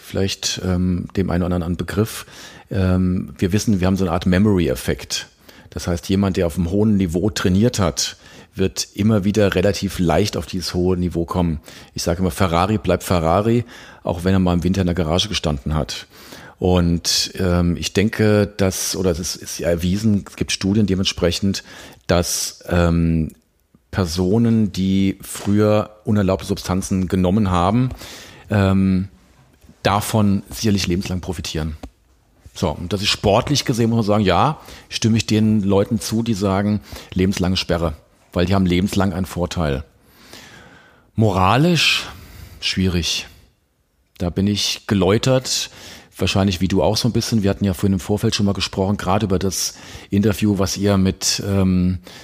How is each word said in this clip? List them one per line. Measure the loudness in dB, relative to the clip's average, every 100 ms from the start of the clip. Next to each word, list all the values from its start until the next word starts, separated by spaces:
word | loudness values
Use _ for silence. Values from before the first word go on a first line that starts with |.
vielleicht, | -8 -4 -4 -4 -6 -4
ähm, | -2 0 0 -2 -2 -2
dem | 0
einen | 0
oder | 0 -2
anderen | -2 -4
Begriff, | -4 -2 -2 -6 -16 -20 -20 -20 -6
ähm, | 0 2 2 2 -2 -6 -4
wir | 0
wissen, | 0 2 2
wir | 2
haben | 2
so |
eine | 0
Art | 0 2
Memory-Effekt. | 4 4 4 2 0 -4 -6 -6 -10 -10 _ -20 -20 -14
Das | -8 -4
heißt, | -4 0
jemand, | 0 2 0
der | -2
auf | -2
einem | -2
hohen | 2 2 2
Niveau | 2 0 -2
trainiert | 0 2 4 2 2
hat, | -2 -2 -6 -10 -20 -20 -14
wird | -2 -2 -2 -8
immer | -2 2 2
wieder | 2 2 2 4
relativ | 2 0 -4 0
leicht | 2 2 2 -2
auf | -6
dieses | -8 -4
hohe | -2 0 0
Niveau | -2 -2 -2
kommen. | -2 0 -2 -8 -20 -14
Ich | -6
sage | -4 0
immer, | -2
Ferrari | 0 0 2 2 0
bleibt | 0 -2
Ferrari, | 0 0 2 2 2 0 -2 -12 -20 -10
auch | -6 -2 0
wenn |
er | 2
mal | 2
im | 2
Winter | 0 0
in | 0
der | 0
Garage | 0 0 -2
gestanden | -4 -4 -4 -2
hat. | -2 -2 -8 -16 -20 -20 -20 -20 -2
Und, | 2 4 2 0 -2 -2 -4 -2
ähm, | 0 2 2 0
ich | -2
denke, | 0 0 2 2 4 0 0
dass, | -2 -2 -6 -2
oder | 0
es | 0
ist, | -4 -10
ist | -12 -6
ja | -2
erwiesen, | 0 0 0 2 0 -2
es | -8
gibt | -6
Studien | -2 0 2 2
dementsprechend, | 0 -2 0 0 0 -2 -2 -8 -20 -20 -12 -2
dass, | 0 0 -4 -6 -10 -2
ähm, | 2 4 4 2 2 -2 -8 _ _ _ _ _
Personen, | -4 -2 0 2 2 2 2 0
die | 0 0 2 2 -2
früher | -10 -8 0 2 4 2 0 -6
unerlaubte | -2 0 2 0 -2
Substanzen | -6 -2 -4 -2 -2 0
genommen | 0 2 2 2
haben, | 2 2 2 0 -4 -14 -18 -20 -20 -4
ähm, | 0 2 4 2 2 -2 -10 _ _ _ _ -20 _
davon | 0 0 2 2 2 2 -2
sicherlich | -4 0 0 0
lebenslang | -2 -2 -6
profitieren. | -6 -8 -6 -6 -6 -8 -16 -20 _ _ _ _ -20
So, | -4 -4
und | -4 -6
das | -4
ist | -4
sportlich | 0 2 2 2 -2 -2
gesehen, | 0 2
muss | 2
man | 2
sagen, | 2 4
ja, | 2 2 -2 -12 -20 -14
stimme | -2 0 2
ich | 2
den | 2 4 2
Leuten | 4 2 2 -2
zu, | -2 -4
die | -2 -2
sagen, | 0 0 0 -2 -4 -16 -6
lebenslange | 0 0 2 0 0
Sperre, | 0 0 -2 -4 _ _ _
weil | -2 2
die |
haben | 2 4
lebenslang | 2 2 0 0
einen | -2 -6
Vorteil. | -4 -4 -2 -2 -2 -6 _ _ _ -20 -20 -20 -20 -20 -20 -20 _ _ 0
Moralisch | 2 4 4 4 4 2 2 0 -4 -14 -20 -20 -20 -10
schwierig. | -6 0 0 0 -2 -6 -10 -20 _ _ _ _ _ _ _ -6
Da | -4
bin | -2 0
ich | 0 -2 -6 -2
geläutert, | 2 4 2 2 0 0 -6 -6 -12 -20 -20 -20 -4
wahrscheinlich | -2 2 0 0
wie | 0
du | 2
auch | 2 2
so | 0
ein |
bisschen. | 0 0 0
Wir | 0
hatten | 0 -2
ja |
vorhin | 0 0
im | 0
Vorfeld | -2 -2 0 0
schon | 0
mal |
gesprochen, | 0 -4 -2 -2 -2
gerade | 0 0 0
über | 0
das | -2 -4 -6 -8 -18 -20 -2
Interview, | 0 2 2 0 2
was | 0 0
ihr | 2 4
mit, | 2 0 -4 -4 -2
ähm, | 0 2 2 2 -2 -8 -20